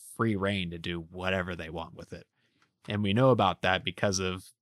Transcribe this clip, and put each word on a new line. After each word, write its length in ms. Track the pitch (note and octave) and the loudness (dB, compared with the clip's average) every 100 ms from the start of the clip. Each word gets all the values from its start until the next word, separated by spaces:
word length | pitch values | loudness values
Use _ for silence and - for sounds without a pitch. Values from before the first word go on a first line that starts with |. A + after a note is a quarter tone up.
| - - | -8 -2
free 200 | A2+ G2+ | 0 2
reign 340 | G2 G2+ F2 | 0 -2 -4
to 80 | E2+ | -6
do 260 | F2 E2+ D#2+ | -6 -8 -8
whatever 440 | F2+ F#2 F#2+ F2+ | -6 -2 0 -2
they 140 | E2+ D#2+ | -6 -8
want 260 | E2 E2 | -10 -10
with 200 | - E2 | -14 -16
it. 120 | E2+ - _ _ _ _ _ - | -16 -18 _ _ _ _ _ -6
And 140 | G#2 | -2
we 100 | G#2 | 2
know 160 | G#2 C3 | 4 6
about 320 | A2+ G2 E2+ | 6 4 2
that 240 | F#2 F#2 | 0 0
because 360 | F#2 - G#2 F#2+ | -2 -2 0 0
of 260 | F#2 F#2 - _ | -2 -4 -10 _